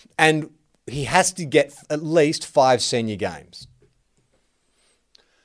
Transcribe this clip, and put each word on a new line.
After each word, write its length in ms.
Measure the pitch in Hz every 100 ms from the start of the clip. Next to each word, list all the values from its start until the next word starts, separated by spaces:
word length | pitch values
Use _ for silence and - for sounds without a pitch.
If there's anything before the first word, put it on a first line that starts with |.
| _ -
And 320 | 156 156 156 _ _ _ -
he 160 | 135
has 280 | 120 170 180
to 100 | -
get 280 | 151 151 139 - -
at 140 | 151
least 420 | 156 165 151 156 -
five 360 | 151 131 127
senior 340 | - 123 113 101
games. 520 | 98 76 69 - - _ _ _ _ _ _ _ _ _ _ _ _ _ _ _ _ _